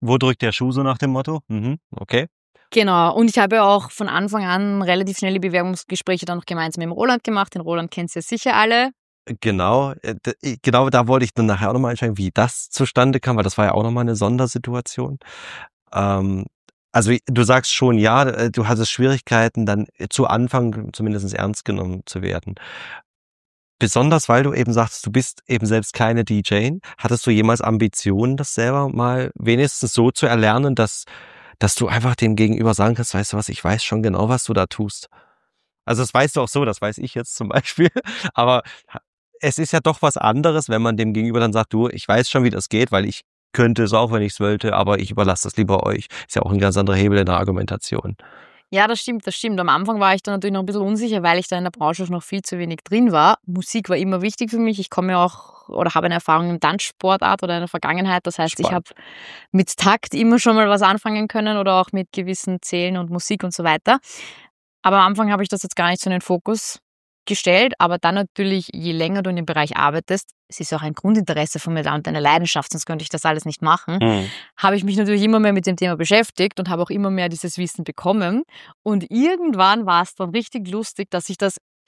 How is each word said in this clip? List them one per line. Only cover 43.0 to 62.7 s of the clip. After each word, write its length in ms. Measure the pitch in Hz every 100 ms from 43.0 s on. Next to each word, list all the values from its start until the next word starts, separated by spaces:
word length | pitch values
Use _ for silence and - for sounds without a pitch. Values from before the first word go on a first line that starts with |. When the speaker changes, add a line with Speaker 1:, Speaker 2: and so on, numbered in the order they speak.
| 104
Speaker 1:
ich 160 | - - _ _
könnte 320 | - 117 117
es 80 | 110
auch, 200 | 110 117
wenn 100 | 113
ich's 180 | 104 -
wollte, 340 | 104 104 110
aber 240 | 95 98 104
ich 120 | 98
überlasse 340 | 107 98 90
das 120 | - -
lieber 280 | 95 98 98
euch.“ 200 | 104 - - -
Ist 100 | -
ja 60 |
auch 100 | -
ein 60 | 98
ganz 180 | 98 98
anderer 200 | 98 95
Hebel 220 | 101 101
in 80 | 92
der 100 | 90
Argumentation. 800 | 98 92 98 98 - - 98 101 - - - _ -
Speaker 2:
Ja, 180 | 190 208
das 120 | 226
stimmt, 260 | - 226 -
das 100 | -
stimmt. 240 | 220 190
Am 80 | 175
Anfang 320 | 147 196 220
war 140 | 196
ich 80 | 190
da 100 | -
natürlich 200 | 196 202
noch 80 | 196
ein 60 | 185
bisschen 160 | 208
unsicher, 400 | 196 214 233 214
weil 160 | 170 175
ich 80 | 180
da 100 | 180
in 60 |
der 80 | 180
Branche 320 | 220 151 170
auch 60 | 180
noch 160 | 175
viel 180 | - 196
zu 160 | - 180
wenig 220 | 170 160
drin 300 | - 214 240
war. 260 | 160 165 220 -
Musik 420 | 180 - 226 190
war 80 | 170
immer 260 | 190 185
wichtig 280 | 202 - 226
für 80 | 226
mich. 220 | 226 202
Ich 100 | 185
komme 220 | - 185
ja 120 | 180
auch 440 | 180 - - - -
oder 260 | - 170
habe 120 | 160 175
eine 80 |
Erfahrung 360 | 170 - 156 175
in 100 | 170
Tanzsportart 840 | 151 196 - - 190 196 185 196
oder 120 | 180
in 60 | 170
der 80 | 175
Vergangenheit. 580 | 175 - 175 190 180 -
Das 120 | -
heißt, 200 | 160 -
ich 80 | 170
Speaker 1:
Spannend. 220 | 180 -
Speaker 2:
habe 120 | - - - - - -
mit 240 | 185 185 -
Takt 380 | 190 226 -
immer 240 | 143 226 233
schon 180 | 240 220
mal 120 | 208
was 140 | 202
anfangen 460 | 196 208 226 214 214
können 300 | 220 208 208
oder 220 | 196 185
auch 120 | 185
mit 200 | 196 175
gewissen 460 | - 180 190 - 185
Zählen 360 | -